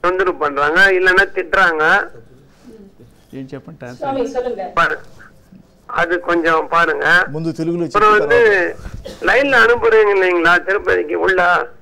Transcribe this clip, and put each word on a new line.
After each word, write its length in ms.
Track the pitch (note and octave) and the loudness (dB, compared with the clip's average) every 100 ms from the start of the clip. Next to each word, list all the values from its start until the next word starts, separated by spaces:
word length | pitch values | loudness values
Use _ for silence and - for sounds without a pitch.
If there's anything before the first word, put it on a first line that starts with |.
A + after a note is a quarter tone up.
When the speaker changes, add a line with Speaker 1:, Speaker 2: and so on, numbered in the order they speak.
Speaker 1:
தொந்தரவு 340 | F3 F#3 F#3 F3+ | -2 0 -2 -2
பண்றாங்க, 560 | D3+ C#3 D3 E3+ G3 | -4 -2 0 4 4
இல்லைன்னா 320 | F#3 F#3 F#3 G3 | 4 2 2 0
திட்டுறாங்க. 720 | - F3 G3+ F3+ D#3 D#3+ G3 - - - - _ _ B3 A3 G3 _ B2 _ _ | -4 -2 0 2 2 2 2 -2 -14 -20 -20 _ _ -20 -20 -20 _ -20 _ _
Speaker 2:
ఏం 140 | C3+ C3 | -16 -14
చెప్పండి, 240 | C3+ - D#3+ | -14 -16 -16
ట్రాన్స్లేట్. 180 | B2 B2+ | -16 -10
Speaker 3:
స్వామి, 340 | C#4 C4+ A#3 | -6 -4 -4
சொல்லுங்க. 400 | B3 B3+ G3+ F3+ | -4 -4 -6 -4
Speaker 1:
பாரு, 240 | E3+ D#3+ D#3+ - - - _ _ - _ _ - | 0 0 -2 -12 -20 -20 _ _ -20 _ _ -10
அது 300 | - E3+ F3+ | -4 -2 -2
கொஞ்சம் 480 | F3 F3 D#3+ D#3+ D#3 | -2 0 0 0 0
பாருங்க. 540 | E3 E3 C#3+ D3 F3 E3 | -2 0 0 2 2 0
Speaker 2:
ముందు 240 | D3 E3 | -4 -6
తెలుగులో 320 | D#3+ E3 E3+ | -4 -4 -4
Speaker 1:
அப்புறம் 300 | E3 G#3 G#4+ | -2 2 4
Speaker 2:
చెప్పిన 240 | G#4+ - A#4+ | 4 4 4
Speaker 1:
வந்து 380 | A#4 C#4 E3+ - - - - - | 4 2 -2 -6 -14 -14 -16 -6
Speaker 2:
తర్వాత 60 | F3 | 0
Speaker 1:
லைன்ல 400 | A3+ C#4 B3+ A3+ | 0 2 2 4
அனுப்புறீங்க 460 | A#3+ A3+ A3 G#3 G3+ | 2 2 4 4 2
இல்லைங்களா 480 | F#3 F3 E3 F3 | 2 2 2 0
திருப்பதிக்கு 560 | F#3 G3 F#3 F#3 D3+ E3 | 0 -4 0 -2 -2 -2
உள்ள? 480 | F3+ F#3 F3+ E3+ B2+ - | 0 0 0 0 -4 -16